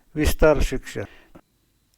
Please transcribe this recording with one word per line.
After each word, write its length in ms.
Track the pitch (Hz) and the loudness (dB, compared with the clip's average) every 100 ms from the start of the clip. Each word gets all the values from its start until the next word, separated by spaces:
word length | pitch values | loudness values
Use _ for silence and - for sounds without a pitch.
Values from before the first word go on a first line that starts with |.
| _ 151 | _ -4
विस्तार 420 | 151 - 160 143 | -2 2 2 2
शिक्षण. 420 | - 131 - - 104 - _ - _ _ _ _ _ | 0 -4 -10 -12 -14 -16 _ -20 _ _ _ _ _